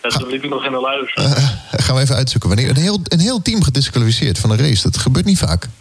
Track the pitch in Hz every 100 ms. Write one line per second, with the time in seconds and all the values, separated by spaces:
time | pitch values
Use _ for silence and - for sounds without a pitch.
0 | 120 135 123 135 143 135 135 131 131 139
1 | 131 - 127 143 139 104 - - - 131
2 | 135 110 131 - 87 101 123 131 175 208
3 | 170 170 190 254 180 220 156 139 131 123
4 | 113 113 151 87 110 110 147 120 - -
5 | - 131 190 185 - 82 - -